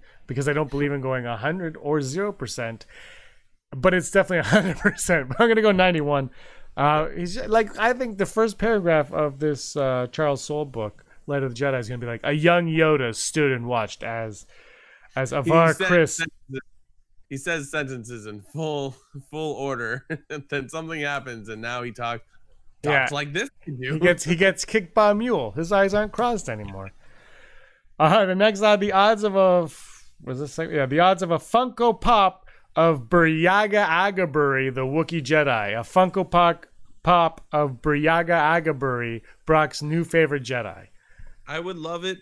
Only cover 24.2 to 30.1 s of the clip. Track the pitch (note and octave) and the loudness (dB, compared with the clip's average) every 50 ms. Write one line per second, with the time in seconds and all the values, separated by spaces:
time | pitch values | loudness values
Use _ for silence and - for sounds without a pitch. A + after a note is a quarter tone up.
24.2 | - D#3+ F3 E3 G3 G3 F#3 - - - - A3 F3+ - - A3+ G#3 G#3 G#3 G#3 | 0 -2 0 2 2 2 2 0 -4 -2 -2 -2 -2 0 2 4 4 4 4 2
25.2 | A#3 B3 A3 D#3 B2 G#2 F#2+ C#3+ E3 E3 G3+ G3 G3 F#3+ G3+ G#3 G#3+ G#3 - - | 0 0 0 -2 -2 -4 -4 -6 -2 2 2 4 4 4 2 0 0 -2 -2 -2
26.2 | A#3+ A#3+ A#3 F#3+ - C3+ A2+ G#2+ G#2 G2 F#2+ F#2+ F#2+ G2 - - - - - - | -2 0 -2 -4 -6 -8 -8 -8 -10 -10 -12 -12 -14 -14 -16 -20 -20 -20 -20 -20
27.2 | _ - - - - - - - - _ _ _ _ _ - - D#3 D3+ F#3 A3 | _ -20 -20 -20 -20 -20 -20 -20 -20 _ _ _ _ _ 0 2 4 4 6 4
28.2 | G3 F#3 F#3 F#3+ G#3 A3 G3+ G3 G#3+ G#3+ G#3 G3 G3+ G3+ F#3+ F#3+ G3+ G#3+ A3+ G3+ | 4 2 2 2 2 2 2 2 4 4 4 4 2 2 4 4 4 4 4 2
29.2 | G#3+ G#3 F#3+ G3 F#3+ F#3 F3+ F3+ E3+ C#3+ - - - - - - - - | 0 0 4 4 6 6 6 4 2 -2 -6 -14 -20 -20 -20 -20 -20 -20